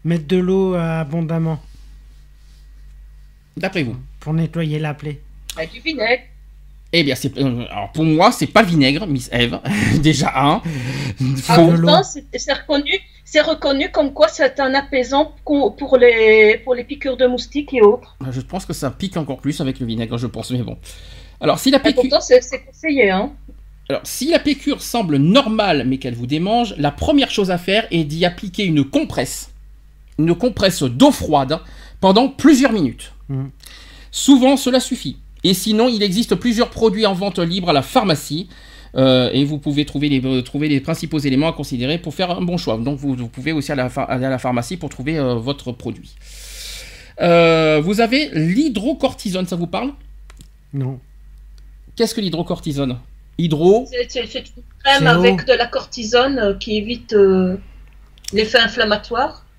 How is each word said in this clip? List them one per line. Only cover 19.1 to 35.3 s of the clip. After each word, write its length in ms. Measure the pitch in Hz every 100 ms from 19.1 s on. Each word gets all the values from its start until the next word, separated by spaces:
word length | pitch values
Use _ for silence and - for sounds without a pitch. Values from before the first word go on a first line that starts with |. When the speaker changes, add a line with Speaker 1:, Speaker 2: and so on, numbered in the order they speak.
| 180
Speaker 2:
encore 240 | 135 131
plus 200 | 139 -
avec 180 | 135 127
le 80 | 120
vinaigre, 320 | 113 113 117
je 80 | 120
pense, 240 | 110 110
mais 120 | 127
bon. 160 | 117 113 - - - - - -
Alors, 180 | - 139
si 100 | 262
la 60 | 269
Speaker 3:
Ah, 40 |
Speaker 2:
piqûre 220 | 302 247
Speaker 3:
pourtant, 180 | 262 302
c'est, 220 | - 254
c'est 220 | - 254
conseillé, 460 | - - 320 277 202
hein. 220 | 185 254 - - - - - -
Speaker 2:
Alors, 140 | 139
si 260 | - - 269
la 80 | 330
piqûre 420 | 294 285 285 254
semble 340 | - 240 180 143
normale, 680 | 151 247 233 220 202 147 123
mais 120 | 131
qu'elle 160 | 131
vous 120 | 117 123
démange, 480 | 151 185 240 226 -
la 120 | 143
première 400 | - - 294 247
chose 200 | - 190
à 60 | 175
faire 280 | 180 202 220
est 120 | 170
d'y 200 | 147 160
appliquer 400 | 175 175 202 -
une 200 | 196 151
compresse. 680 | 135 285 311 - 123 - - - - - - - - -
Une 160 | 165
compresse 480 | 170 247 190 190 175
d'eau 300 | 131 120 285
froide 480 | - - 143 131 160 - - - -
pendant 280 | 196 196 269
plusieurs 440 | - 277 262 262
minutes. 400 | 220 131 - - - -
Speaker 1:
Hmm. 180 | 135 135 - - - - - -
Speaker 2:
Souvent, 460 | - - 269 254 269
cela 240 | 254 254
suffit. 380 | - 254 147 - -